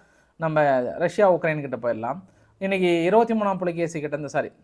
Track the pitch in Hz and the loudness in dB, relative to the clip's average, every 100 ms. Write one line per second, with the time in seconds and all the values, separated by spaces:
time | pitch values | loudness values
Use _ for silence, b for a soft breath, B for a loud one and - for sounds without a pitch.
0 | b b b b 160 156 143 131 123 - | b b b b -2 2 2 2 0 -2
1 | 165 190 202 170 160 151 139 123 120 110 | -2 4 4 4 0 -2 -6 -4 -4 -4
2 | 117 165 - b b b 190 196 180 170 | -4 -6 -12 b b b -4 0 2 2
3 | 165 214 226 220 202 190 180 165 165 165 | 4 4 4 0 -2 -2 -4 -4 -4 -4
4 | 147 147 143 151 113 - | -6 -6 -4 -4 -4 -8